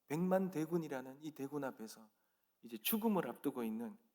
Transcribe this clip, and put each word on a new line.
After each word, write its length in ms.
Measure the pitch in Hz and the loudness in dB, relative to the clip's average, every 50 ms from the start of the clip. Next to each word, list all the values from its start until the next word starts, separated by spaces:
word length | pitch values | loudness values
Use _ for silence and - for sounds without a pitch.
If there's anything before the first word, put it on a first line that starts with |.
| _ | _
백만 440 | - 143 160 180 185 185 190 190 180 | -2 0 2 4 6 6 4 4 2
대군이라는 720 | - 151 160 156 170 175 160 147 143 131 127 131 131 143 156 | 0 0 0 2 2 0 0 0 -4 -6 -6 -8 -10 -10 -10
이 80 | 156 | -10
대군 320 | 139 - 135 135 147 147 139 | -6 -6 -6 -4 -2 -2 -2
앞에서 440 | 131 117 - 110 107 - 113 110 107 _ _ _ _ _ _ _ _ _ _ | -2 -4 -6 -10 -12 -12 -16 -20 -20 _ _ _ _ _ _ _ _ _ _
이제 160 | - 117 117 | -16 -12 -10
죽음을 500 | 107 - - 120 110 107 233 208 175 - | -4 -2 0 2 4 4 4 4 4 2
앞두고 360 | 123 113 - - 143 127 127 117 | 0 -4 -2 -2 -2 -2 0 -2
있는 340 | 113 110 113 117 110 101 - _ _ _ | -2 -2 -2 -4 -6 -8 -12 _ _ _